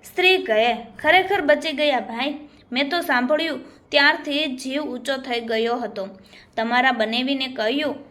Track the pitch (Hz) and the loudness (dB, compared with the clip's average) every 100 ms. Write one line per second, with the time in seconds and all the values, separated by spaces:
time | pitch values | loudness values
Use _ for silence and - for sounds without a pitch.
0 | - - 370 370 370 262 240 233 - - | -8 2 4 4 2 2 2 0 -6 -4
1 | 302 359 370 392 294 294 302 285 294 254 | 4 4 4 0 2 2 0 0 0 0
2 | 220 226 269 294 - - _ 247 285 349 | -4 -6 -6 -6 -14 -20 _ -2 0 -2
3 | 311 254 254 302 330 262 - - _ 285 | 0 0 2 0 0 -4 -10 -20 _ 4
4 | 285 320 302 285 311 254 262 277 302 247 | 4 2 -2 -2 -2 -4 -4 -4 -4 -6
5 | 233 262 269 240 226 220 233 247 220 208 | -4 -4 -4 -6 -2 -2 0 -2 -4 -8
6 | 196 - - - - - 226 247 262 240 | -10 -12 -20 -20 -10 -4 0 2 2 2
7 | 220 233 262 277 262 254 214 285 294 - | 0 0 0 -2 -4 -2 -2 0 -2 -6
8 | - | -14